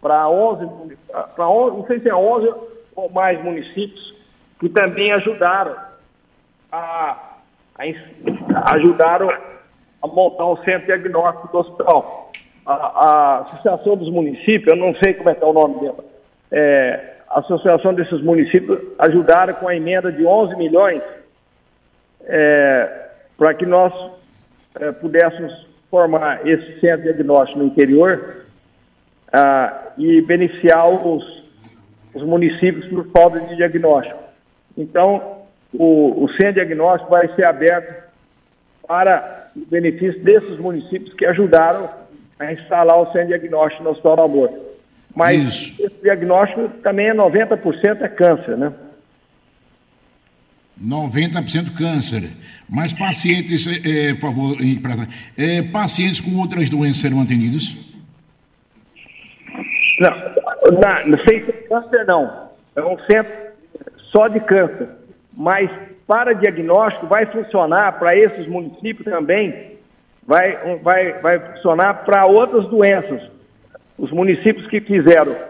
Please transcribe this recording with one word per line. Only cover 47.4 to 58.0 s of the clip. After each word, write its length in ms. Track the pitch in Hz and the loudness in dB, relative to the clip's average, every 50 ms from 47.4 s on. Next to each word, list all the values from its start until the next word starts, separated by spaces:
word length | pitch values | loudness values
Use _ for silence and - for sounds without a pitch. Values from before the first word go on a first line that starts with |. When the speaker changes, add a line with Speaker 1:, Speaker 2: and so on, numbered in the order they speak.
| 226 220 226 | 0 0 -2
Speaker 1:
por 180 | 214 - 175 151 | -2 -2 -4 -2
cento 260 | - - 208 214 208 - | 0 0 0 0 0 -6
é 40 | |
câncer, 480 | - - - 175 175 160 - - - 113 | -8 0 2 4 4 4 2 -2 -8 -6
né? 160 | 120 139 147 147 - - - - _ _ _ _ _ _ _ _ _ _ _ _ _ _ _ _ _ _ _ _ _ _ _ _ _ _ _ _ _ _ _ _ _ _ _ _ - | -4 -6 -6 -8 -12 -20 -20 -20 _ _ _ _ _ _ _ _ _ _ _ _ _ _ _ _ _ _ _ _ _ _ _ _ _ _ _ _ _ _ _ _ _ _ _ _ -12
Speaker 2:
Noventa 600 | 98 113 139 156 151 135 110 147 165 170 165 175 | -8 -8 -6 -6 -6 -4 -2 -2 -2 -2 -4 -6
por 80 | 131 110 | -6 -4
cento 240 | - 165 175 - - | -4 -4 -6 -6 -6
câncer. 480 | - 160 165 160 143 117 - 113 107 87 80 - - - - - - _ - | -6 -6 -4 -2 -4 -4 -4 -6 -6 -8 -10 -14 -20 -20 -20 -20 -20 _ -8
Mas 240 | 98 117 165 165 - | -6 -6 -4 -6 -6
pacientes, 720 | - 196 190 175 - - 175 175 180 170 170 170 156 165 | -6 -6 -6 -4 -4 -4 -4 -4 -4 -6 -6 -6 -6 -6
é, 440 | 175 175 170 - 156 156 151 147 147 | -6 -8 -8 -6 -4 -4 -2 -4 -4
é, 40 | 135 | -6
por 80 | - | -6
favor, 400 | 151 143 117 131 135 139 143 139 | -8 -8 -6 -6 -6 -6 -6 -4
Henrique 200 | 131 131 131 107 - | -2 -2 -2 -4 -6
Prata, 240 | 123 120 113 117 113 - - - - _ | -8 -8 -8 -10 -12 -14 -20 -20 -18 _
é, 280 | - 147 165 175 170 165 | -6 -4 -4 -2 -4 -6
pacientes 580 | 170 170 208 208 180 - 175 180 190 170 - | -6 -6 -6 -6 -4 -4 -4 -4 -4 -4 -6
com 160 | - 175 185 | -6 -6 -4
outras 320 | 185 185 180 - 180 160 123 | -4 -4 -4 -4 -4 -2 -2
doenças 280 | 151 147 147 143 135 | -2 -2 -2 -2 -2
serão 220 | 139 - 139 131 135 | -2 -2 -2 0 0
atendidos? 560 | 131 120 127 117 113 117 123 156 - - - - - - - - | 0 0 0 0 0 0 -2 -4 -6 -8 -12 -16 -20 -20 -20 -20